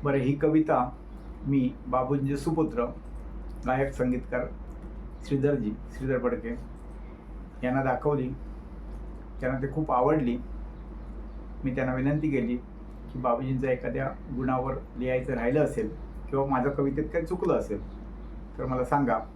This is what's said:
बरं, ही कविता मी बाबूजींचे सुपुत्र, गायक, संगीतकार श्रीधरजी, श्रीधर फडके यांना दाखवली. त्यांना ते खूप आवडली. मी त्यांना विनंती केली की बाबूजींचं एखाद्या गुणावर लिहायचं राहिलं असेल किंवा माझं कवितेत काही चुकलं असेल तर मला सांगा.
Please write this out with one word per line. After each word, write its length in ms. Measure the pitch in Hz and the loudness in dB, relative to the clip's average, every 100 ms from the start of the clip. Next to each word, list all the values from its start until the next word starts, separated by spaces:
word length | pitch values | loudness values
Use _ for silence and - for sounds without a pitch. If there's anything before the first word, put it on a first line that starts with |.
बरं, 140 | 143 139 | 4 4
ही 160 | 127 | 4
कविता 560 | 143 156 156 156 135 127 - - - - - 135 | 4 6 6 6 4 4 -4 -12 -12 -12 -6 2
मी 260 | 139 127 - - | 4 4 0 0
बाबूजींचे 500 | 127 127 143 135 139 | 0 4 2 2 0
सुपुत्र, 480 | 165 160 156 120 120 - - - - - - - 120 | 2 2 2 2 -2 -4 -10 -12 -10 -10 -10 -4 0
गायक, 260 | 131 135 | 2 2
संगीतकार 520 | - 127 127 - 123 123 - - - - - - - - | 2 2 2 0 -2 -2 -6 -10 -10 -10 -10 -10 -12 0
श्रीधरजी, 460 | 139 143 143 104 104 - - | 4 4 4 2 -2 -8 -4
श्रीधर 220 | 127 123 | 0 2
फडके 400 | 120 113 113 117 - - - - - - - - - - | 2 0 -4 -6 -8 -12 -12 -12 -12 -14 -12 -12 -12 -4
यांना 200 | 123 135 | 0 2
दाखवली. 460 | 131 120 147 143 131 135 - - - - - - - - - - | 2 2 2 2 0 -4 -8 -12 -12 -12 -10 -10 -10 -12 -12 -4
त्यांना 200 | 127 131 | -2 0
ते 140 | 135 | 0
खूप 180 | 147 151 | -2 2
आवडली. 460 | 127 135 160 123 120 - - - - - - - - - - - - | 4 6 6 4 0 -4 -8 -10 -10 -12 -12 -10 -10 -10 -12 -12 -4
मी 120 | 139 127 | -2 0
त्यांना 180 | 131 | 0
विनंती 360 | 127 135 151 151 | 2 2 2 2
केली 280 | 135 117 123 - - - - - | 2 2 -2 -4 -14 -12 -12 -10
की 60 | 131 | -2
बाबूजींचं 480 | 127 120 131 131 131 | 2 2 2 2 2
एखाद्या 400 | 123 127 135 135 - - 123 | 2 0 -2 -2 -4 -6 -2
गुणावर 380 | 127 131 131 127 - - | 2 2 0 -4 -6 -4
लिहायचं 360 | 127 127 127 | 0 0 0
राहिलं 300 | 123 120 143 | 0 2 4
असेल 260 | 143 - 107 - - - - | 4 2 -2 -4 -10 -10 -2
किंवा 160 | 139 135 | 0 4
माझं 240 | 135 143 | 4 2
कवितेत 360 | 139 139 139 - | 2 2 2 0
काही 120 | 170 165 | 0 0
चुकलं 280 | 180 185 | 0 4
असेल 280 | 127 - 101 - - - - - - - - | 2 2 -4 -6 -10 -12 -12 -12 -12 -12 -6
तर 80 | 127 | -2
मला 180 | 127 | 0
सांगा. 360 | 123 143 131 113 - | 2 4 4 2 0